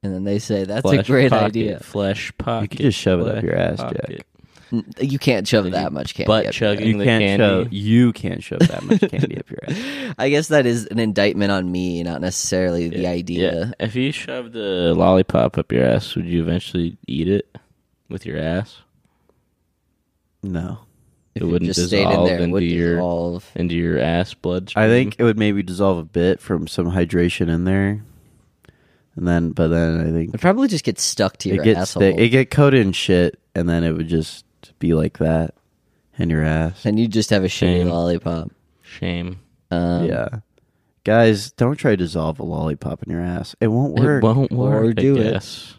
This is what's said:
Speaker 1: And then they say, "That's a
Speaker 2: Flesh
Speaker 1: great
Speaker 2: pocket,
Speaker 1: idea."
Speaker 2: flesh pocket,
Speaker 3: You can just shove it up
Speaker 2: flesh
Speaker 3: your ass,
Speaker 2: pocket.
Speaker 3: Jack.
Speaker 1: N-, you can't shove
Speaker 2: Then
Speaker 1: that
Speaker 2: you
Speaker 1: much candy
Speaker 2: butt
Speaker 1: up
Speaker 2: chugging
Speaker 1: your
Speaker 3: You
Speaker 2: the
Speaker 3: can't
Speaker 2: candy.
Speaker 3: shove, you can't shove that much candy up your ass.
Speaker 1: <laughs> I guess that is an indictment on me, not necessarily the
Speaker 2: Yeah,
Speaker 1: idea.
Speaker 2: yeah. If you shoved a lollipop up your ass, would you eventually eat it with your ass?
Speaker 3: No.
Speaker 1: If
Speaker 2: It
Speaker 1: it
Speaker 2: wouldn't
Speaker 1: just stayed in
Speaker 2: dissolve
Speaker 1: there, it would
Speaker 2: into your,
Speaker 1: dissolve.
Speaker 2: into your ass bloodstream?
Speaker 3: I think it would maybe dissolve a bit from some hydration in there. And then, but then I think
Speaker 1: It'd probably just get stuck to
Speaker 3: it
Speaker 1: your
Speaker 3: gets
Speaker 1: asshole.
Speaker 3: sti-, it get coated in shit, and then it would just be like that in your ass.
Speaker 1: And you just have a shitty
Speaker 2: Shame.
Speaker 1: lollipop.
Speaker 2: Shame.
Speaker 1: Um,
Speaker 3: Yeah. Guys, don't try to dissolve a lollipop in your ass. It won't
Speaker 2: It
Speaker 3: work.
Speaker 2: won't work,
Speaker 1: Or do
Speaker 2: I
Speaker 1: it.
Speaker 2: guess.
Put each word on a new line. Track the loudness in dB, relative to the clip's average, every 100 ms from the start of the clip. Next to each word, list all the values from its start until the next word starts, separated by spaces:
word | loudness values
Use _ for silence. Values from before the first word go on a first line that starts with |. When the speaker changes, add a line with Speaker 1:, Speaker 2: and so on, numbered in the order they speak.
Speaker 1:
And | -6
then | -6 -2
they | -4
say, | -2 -4 -2
"That's | -2 2
a | 2
Speaker 2:
Flesh | 2
Speaker 1:
great | 2 4
Speaker 2:
pocket, | 2 2
Speaker 1:
idea." | 0 -4 -6
Speaker 2:
flesh | -8 -4 -2 -4 -8 -10
pocket, | -6 -4 -6
Speaker 3:
You | 0
can | 0
just | 0
shove | 0 2
it | 0
up | -2
Speaker 2:
flesh |
Speaker 3:
your | -2 0
ass, | -2 -2
Speaker 2:
pocket. | -6 -8 -8
Speaker 3:
Jack. | -12 -18 _ _ _ _
Speaker 1:
N-, | -8 -6 -6
you | -4 0
can't | 0 0 2
shove | 2
Speaker 2:
Then | 2
Speaker 1:
that | -2 -4
Speaker 2:
you |
Speaker 1:
much | -6 -8 -4
candy | 2
Speaker 2:
butt | 2 2
Speaker 1:
up |
Speaker 2:
chugging | -2 -2 0 0
Speaker 1:
your |
Speaker 3:
You | 2
Speaker 2:
the | 4
Speaker 3:
can't | 4
Speaker 2:
candy. | 4 4 4 4
Speaker 3:
shove, | 0
you | -4 2 6 6
can't | 2 -6 -8
shove | -8 2
that | 2 2
much | 0 2 2
candy | 0 -4 -6
up | -12
your | -14 -8
ass. | -8 -8 -10 -10 -4
Speaker 1:
<laughs> |
I | 0
guess | 0 2
that | 2 4
is | 0 -2
an | -2
indictment | 0 2 0 2 0
on | 0 -2
me, | -2 -2 -4
not | -4 -4
necessarily | -4 -4 -2 0 0 0 -2
the | -4
Speaker 2:
Yeah, | -4
Speaker 1:
idea. | -4 -4 -2 0 -2 -6
Speaker 2:
yeah. | -6
If | -6 -2
you | -4
shoved | -6 -10 -10 -10 -8
a | -4 0 2
lollipop | 4 6 6 4 2 2 0
up | -2
your | 2 2
ass, | 2 0 -8
would | -2
you | -2
eventually | 0 -2 -2 -4 -4 -6 -8
eat | -4 0
it | 0 -2 -14 _ _ _ _ _
with | -12 -8
your | -6
ass? | -4 -4 -6 -14 _ _ _ _ _ _ _ _ _ _ _ _ _ _ _ _
Speaker 3:
No. | -8 -6 -6 -10 _ _ _ _ _ -6
Speaker 1:
If |
Speaker 2:
It | -2
Speaker 1:
it |
Speaker 2:
wouldn't | 0 0
Speaker 1:
just | -2 0
stayed | 2
in | 2
Speaker 2:
dissolve | 4 2
Speaker 1:
there, | 2
it | 0
would | 0
Speaker 2:
into | 0 0
your, | 0 0
Speaker 1:
dissolve. | 0 -2 -4 -6 -12 -6
Speaker 2:
into | -2 0
your | 0 0
ass | 0 0 -2
bloodstream? | -6 -4 -4 -4 2 4
Speaker 3:
I |
think | 4 2 0
it |
would | 0 2
maybe | 0 0
dissolve | -4 0 2 2
a |
bit | -2 0 2 0
from | -2 -4 -4
some | -4 -2
hydration | 0 0 2 2 0 0
in | 0 0
there. | 0 0 -2 -10 _ _ _ _ _ _ _ _ _ _ -6
And | 0
then, | 0 0
but | 0 0
then | 2 2 0
I | 0
think | -2 -4
Speaker 1:
It'd | -2
probably | 0 2 0
just | 0 -4
get | -4
stuck | -6 -2 -2 -2
to | -2
Speaker 3:
it | 2
Speaker 1:
your |
Speaker 3:
gets | 4 2
Speaker 1:
asshole. | 0 2 2
Speaker 3:
sti-, | 4
it | 4
get | 4 2
coated | 4 6 6 2
in |
shit, | 0 2 2 2 -2 _
and | -4 0
then | 0
it | 0
would | -2 0
just | -2 -2 -10 _ _ -20 _
be | 0
like | 2 0 0
that | 0 2 -2 -8 _ _ _ _ _ -4
in | 0
your | 0
ass. | 0 0 -2 -2 -2
Speaker 1:
And | 0
you | 0
just | 0 0
have | 0
a | 0
shitty | 0 2 2
Speaker 2:
Shame. | 2
Speaker 1:
lollipop. | 0 0 -2 -2 -6 -8 _ _ _
Speaker 2:
Shame. | -20 -8 -6 -6 -8 -12 _ _ _
Speaker 1:
Um, | -2 0 0 0
Speaker 3:
Yeah. | -2 -4 -8 -14 _ _ _ _ _
Guys, | 2 4 6 4 -4
don't | -2 -2 0
try | 0
to | 0
dissolve | 0 -2 -4 -4
a |
lollipop | -6 -4 -4 -4 -6 -8
in | -8
your | -6
ass. | -4 -6 -8 -2
It | 0
won't | 0 0 2
Speaker 2:
It |
Speaker 3:
work. | 2 4
Speaker 2:
won't | 4 2 0
work, | 0 0 2
Speaker 1:
Or | 2
do | 2 2 4
Speaker 2:
I |
Speaker 1:
it. | 2
Speaker 2:
guess. | -2 -6 -16 -18